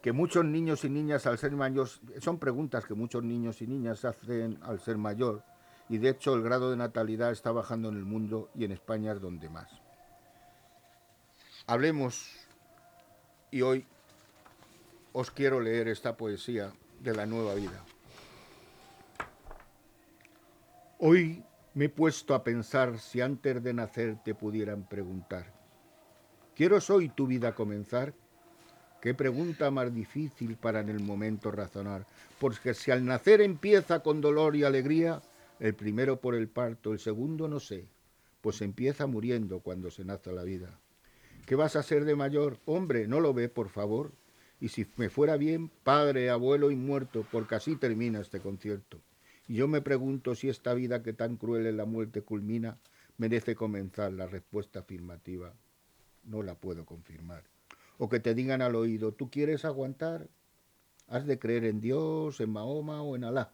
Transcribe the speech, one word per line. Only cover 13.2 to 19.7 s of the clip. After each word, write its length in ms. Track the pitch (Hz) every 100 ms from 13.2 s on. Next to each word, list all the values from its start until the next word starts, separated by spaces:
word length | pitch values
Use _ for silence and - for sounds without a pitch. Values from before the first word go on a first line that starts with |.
| _ _ _
y 120 | 135
hoy 240 | 127 131 - _ - - - - - - - - - - -
os 200 | 127 127
quiero 280 | - 139 131
leer 280 | 113 117 113
esta 280 | 107 123 113
poesía 560 | 110 98 - 113 98 - - -
de 140 | 127
la 120 | 110 107
nueva 280 | 113 107
vida. 300 | 101 98 95 - - - - - - - - - - - - - - - - - - -